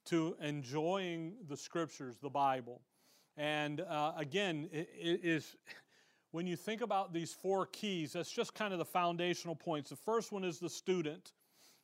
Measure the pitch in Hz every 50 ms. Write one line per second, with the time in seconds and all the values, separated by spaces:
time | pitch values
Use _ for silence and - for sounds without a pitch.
0 | _ - 170 165 160 165 - - 170 147 147 147 135 120 139 156 151 170 190 196
1 | 185 175 170 165 165 160 202 262 208 139 143 - - - - 170 165 151 - -
2 | 143 127 117 - 139 143 127 143 139 135 131 127 120 117 123 - _ _ _ _
3 | _ _ _ _ _ _ _ 156 147 151 151 151 151 147 147 151 180 190 160 151
4 | 147 156 165 170 151 139 139 196 208 185 160 147 147 - - 147 180 - - -
5 | 170 170 175 170 185 170 165 151 - - - - _ - - - - _ _ _
6 | _ _ _ _ _ _ - 160 180 180 175 170 - 208 220 208 240 208 208 190
7 | 196 185 165 170 165 - - - - 185 196 190 175 - - - 214 208 190 170
8 | 156 - - 175 156 - - 240 214 - - - 214 208 190 170 156 - - 180
9 | 175 175 175 170 175 175 170 - - 170 160 - - 175 160 147 143 - 147 -
10 | - 214 226 226 - - 208 196 185 185 165 - 175 160 - - - 190 185 180
11 | 160 147 156 185 - - - _ _ _ _ _ - - - _